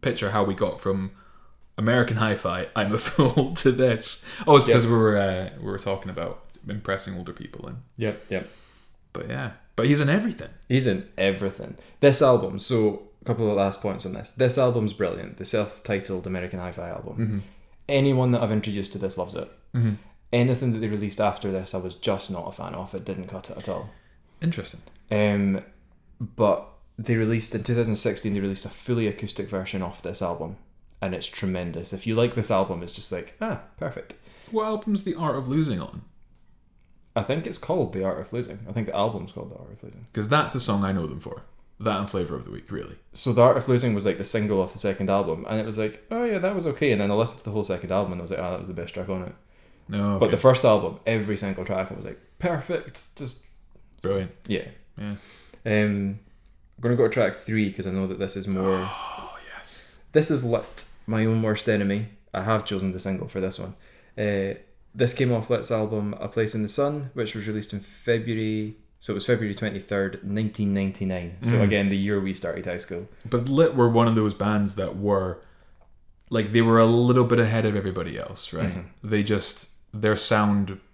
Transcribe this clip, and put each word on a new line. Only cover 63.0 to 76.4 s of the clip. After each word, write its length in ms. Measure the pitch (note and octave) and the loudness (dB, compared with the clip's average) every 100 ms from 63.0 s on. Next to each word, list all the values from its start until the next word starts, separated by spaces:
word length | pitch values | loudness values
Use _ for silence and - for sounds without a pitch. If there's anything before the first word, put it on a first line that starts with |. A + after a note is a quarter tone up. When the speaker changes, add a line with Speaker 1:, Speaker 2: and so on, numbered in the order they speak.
Speaker 2:
single 280 | G2 F#2+ - | -4 -4 -4
for 120 | - | -4
this 180 | F#2+ - | -4 -4
one. 160 | F2+ - - - _ - | -10 -12 -20 -20 _ -4
Uh, 380 | G#2 G2+ G2 G2 - - - | -2 0 -2 -6 -12 -20 -20
this 200 | - A#2+ | 0 0
came 180 | - C3 | 2 2
off 180 | A#2 A2 | 0 0
Lit's 220 | A#2 - | -2 0
album, 420 | A2+ G#2+ G#2+ G#2 G#2+ | -2 0 -2 -4 -6
A 80 | G2+ | -6
Place 260 | - A2 A2 | -2 -2 0
in 60 | |
the 40 | G#2+ | -2
Sun, 420 | - C#3+ D3 C3+ | 0 0 -2 -8
which 200 | A#2+ A2 A2+ | -6 -6 -6
was 120 | G#2 | -6
released 260 | G#2+ G#2 | -6 -6
in 60 | G2+ | -10
February. 960 | G2 - - A#2 A#2 A2 A2 G#2+ G#2+ G#2+ _ _ | -10 -12 0 0 0 -2 -2 -2 -4 -10 _ _
So 140 | - | -6
it 20 | G#2 | -4
was 100 | G2 | 2
February 300 | A#2 G#2+ G2 | 2 2 -2
twenty-third, 680 | A2 G2 - G2+ G2 F2+ | -4 -6 -4 -2 0 -4
nineteen 500 | - G2+ A2 - G2+ | -6 -2 -2 0 0
ninety-nine. 640 | G2 G2 F#2+ F#2+ F#2 F2 F2 | 2 0 -2 -4 -4 -6 -4
So 120 | A#2 | 0
Speaker 1:
Mm. 80 | A#2 | 4
Speaker 2:
again, 260 | G#2 G#2 G2 | 4 4 2
the 80 | G2 | 2
year 220 | G2 G#2 | 0 0
we 140 | F#2+ | -2
started 320 | F#2 F2 D#2+ F2+ | -4 -6 -6 -6
high 120 | F2 | -6
school. 300 | - F2 F#2+ - - | -6 -10 -10 -14 -2
Speaker 1:
But 200 | B2 A#2+ | -2 0
Lit 260 | C#3 E3 C3 | 4 4 6
were 140 | A#2+ | 6
one 180 | A#2 A#2 | 6 6
of 80 | A2+ | 4
those 180 | G#2+ | 2
bands 420 | F#2+ G#2 G#2+ G2+ G2 | 0 0 2 0 -2
that 220 | F#2+ F#2+ | -4 -2
were, 440 | G2+ G2 F#2 E2+ - - - - - - _ - - | 2 2 0 -6 -12 -20 -20 -20 -20 -20 _ -20 -4
like, 220 | A2+ | -2